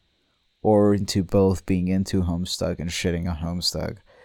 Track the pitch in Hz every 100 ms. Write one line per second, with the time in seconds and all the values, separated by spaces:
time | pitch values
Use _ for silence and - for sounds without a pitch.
0 | _ _ _ _ _ _ 107 104 104 101
1 | 98 101 87 101 95 92 - 92 90 95
2 | 95 98 87 85 90 - 85 87 82 -
3 | 92 85 87 80 85 87 82 78 78 -
4 | _ _